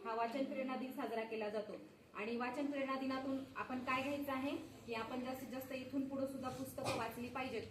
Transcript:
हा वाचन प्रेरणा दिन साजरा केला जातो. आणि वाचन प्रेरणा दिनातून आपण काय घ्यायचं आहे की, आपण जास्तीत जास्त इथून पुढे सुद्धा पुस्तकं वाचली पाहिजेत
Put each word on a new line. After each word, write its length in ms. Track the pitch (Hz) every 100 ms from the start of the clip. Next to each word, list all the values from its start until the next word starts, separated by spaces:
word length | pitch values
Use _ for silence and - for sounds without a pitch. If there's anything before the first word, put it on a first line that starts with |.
हा 100 | 220
वाचन 300 | 220 233 269
प्रेरणा 320 | 269 262 262 247
दिन 160 | 262
साजरा 280 | 285 233 226
केला 280 | 220 220 208
जातो. 240 | 214 202 185 - - -
आणि 220 | - 214 233
वाचन 300 | 240 269 277
प्रेरणा 280 | 277 269
दिनातून 440 | 269 269 262 269 269 - -
आपण 220 | 214 254
काय 240 | 254 262
घ्यायचं 300 | 269 285 277
आहे 240 | 262 277 330 - - 233
की, 80 |
आपण 300 | 226 214 254
जास्तीत 240 | 247 254 214
जास्त 240 | 262 -
इथून 360 | 262 254 277 262
पुढे 180 | 262 269
सुद्धा 220 | 262 254
पुस्तकं 500 | 254 262 - 233 247
वाचली 300 | 226 233 240
पाहिजेत 340 | 262 262 214 -